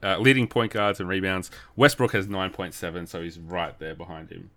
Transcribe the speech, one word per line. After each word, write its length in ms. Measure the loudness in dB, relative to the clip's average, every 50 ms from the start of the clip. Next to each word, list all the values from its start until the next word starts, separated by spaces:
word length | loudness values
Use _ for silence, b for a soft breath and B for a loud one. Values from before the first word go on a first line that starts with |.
| -2
uh, 160 | 0 2 4
leading 280 | 6 6 6 6 4 2
point 240 | 2 2 0 2
guards 280 | 2 2 2 2 2 0
and 100 | -2 -2
rebounds. 400 | -2 0 0 0 0 -2 -4 -6 B B B B B
Westbrook 360 | 6 6 6 6 4 0 2
has 160 | 2 0 -2 -2
nine 240 | -2 -2 -2 -2
point 240 | -4 -6 -8 -8 -8
seven, 320 | -6 -6 -6 -6 -6 -8 -8
so 160 | -8 -8 -8
he's 160 | -8 -10 -12
right 380 | -12 -6 -4 -4 -4 -4 -6 -8
there 160 | -10 -10 -10
behind 340 | -10 -12 -12 -12 -14 -14 -14
him. 220 | -16 -16 -16 -18 -20